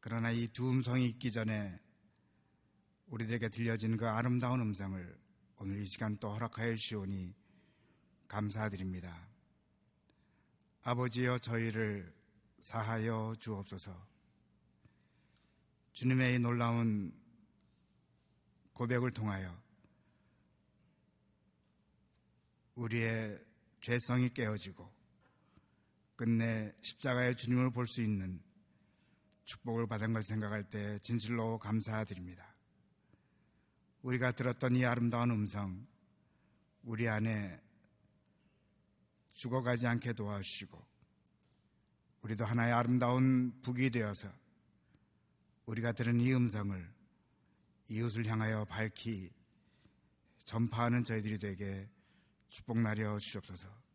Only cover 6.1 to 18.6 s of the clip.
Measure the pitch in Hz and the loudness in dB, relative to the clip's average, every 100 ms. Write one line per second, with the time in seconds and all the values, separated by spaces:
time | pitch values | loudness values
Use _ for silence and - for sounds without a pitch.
6.1 | 104 107 107 113 - 117 113 - 107 98 | -4 -4 -4 -6 -2 -2 -2 -4 -4 -4
7.1 | 98 90 98 _ - _ _ _ _ _ | -6 -8 -12 _ -20 _ _ _ _ _
8.1 | _ _ 107 104 104 110 98 95 90 87 | _ _ -2 -2 0 -2 -2 -4 -6 -8
9.1 | 85 90 - _ _ _ _ _ _ _ | -14 -18 -20 _ _ _ _ _ _ _
10.1 | _ _ _ _ _ _ _ - 120 127 | _ _ _ _ _ _ _ -4 0 0
11.1 | 113 127 123 - 117 113 110 110 104 87 | 0 2 0 0 0 0 0 0 -2 -6
12.1 | - _ _ _ _ - 117 110 113 110 | -16 _ _ _ _ -8 -4 -2 0 0
13.1 | 113 110 110 - 104 95 95 - 90 95 | -2 -4 -6 -8 -8 -8 -10 -10 -12 -18
14.1 | _ _ _ _ _ _ _ - _ _ | _ _ _ _ _ _ _ -20 _ _
15.1 | _ _ _ _ _ _ _ _ - 123 | _ _ _ _ _ _ _ _ -2 2
16.1 | 131 127 123 117 120 120 117 113 104 92 | 4 4 4 2 2 2 4 2 2 -2
17.1 | - - - - _ _ _ _ _ _ | -8 -20 -20 -20 _ _ _ _ _ _
18.1 | _ _ _ _ _ | _ _ _ _ _